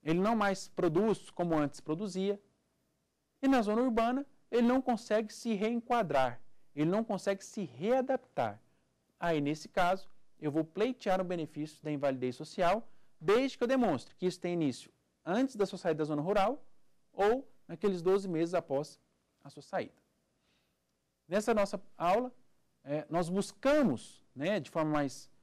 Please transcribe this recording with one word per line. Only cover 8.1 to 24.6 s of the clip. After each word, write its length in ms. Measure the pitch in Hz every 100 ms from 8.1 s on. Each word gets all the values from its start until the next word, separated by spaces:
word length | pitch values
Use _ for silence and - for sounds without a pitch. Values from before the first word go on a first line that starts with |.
| 262 - - 113 101 _ _ _ _ _ _
Aí, 220 | 175 160
nesse 300 | 143 156 -
caso, 400 | - 180 190 - - - -
eu 140 | 151
vou 140 | 147 156
pleitear 560 | - 233 254 214 185
o 20 |
benefício 580 | 180 175 156 - 151 -
da 100 | 151
invalidez 440 | 147 143 131 127 123
social, 500 | 156 - 175 208 - - - _
desde 360 | 156 311 269 -
que 60 |
eu 40 | 240
demonstre 480 | 269 226 135 - -
que 100 | 180
isso 140 | 170
tem 140 | 175
início 380 | 175 151 117 - _ _ _
antes 320 | - 202 269 214
da 100 | 196
sua 120 | 185
saída 220 | 180 156
da 60 | 151
zona 160 | 147
rural 440 | 160 208 196 285 - - - _ _
ou 340 | - 202 254 277 - -
naqueles 340 | 170 208 180
doze 260 | 170 196 196
meses 260 | 160 170
após 460 | 175 - 135 151 - _ _ _ _
a 60 | 143
sua 120 | -
saída. 320 | - 190 - _ _ _ _ _ _ _ _ _ _ _ _ _ _
Nessa 260 | 185 208
nossa 280 | 170 196 - - -
aula, 380 | 170 202 254 - _ _ _ _
é, 220 | - 151 147
nós 220 | 160 165
buscamos, 960 | 185 196 - 262 302 240 117 - - _ -
né, 240 | 156
de 120 | 208